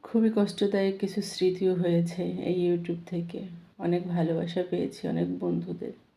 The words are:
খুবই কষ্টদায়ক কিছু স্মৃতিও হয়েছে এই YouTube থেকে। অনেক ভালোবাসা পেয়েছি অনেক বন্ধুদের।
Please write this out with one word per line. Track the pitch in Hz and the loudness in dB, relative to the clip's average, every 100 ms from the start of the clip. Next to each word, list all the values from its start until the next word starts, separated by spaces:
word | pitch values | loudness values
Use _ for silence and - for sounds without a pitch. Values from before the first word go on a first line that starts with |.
খুবই | - 226 220 | 0 2 4
কষ্টদায়ক | 220 202 - 202 196 196 190 | 4 2 2 2 4 2 0
কিছু | 190 208 | -2 -2
স্মৃতিও | - - 185 185 190 | -4 0 0 2 2
হয়েছে | 180 175 170 170 - 175 180 | 2 4 4 2 -2 -4 -2
এই | - 180 | -2 2
YouTube | 175 175 170 170 - | 2 2 0 -6 -4
থেকে। | 175 170 - 185 170 - - | -6 -6 -8 -10 -14 -18 -6
অনেক | 170 175 180 | 0 0 0
ভালোবাসা | 175 165 165 170 - | 0 2 0 0 -2
পেয়েছি | 180 175 - - 170 | -2 -2 -2 -4 -4
অনেক | 151 175 175 | 0 0 0
বন্ধুদের। | 175 175 175 170 - - _ | -2 -2 -4 -8 -8 -12 _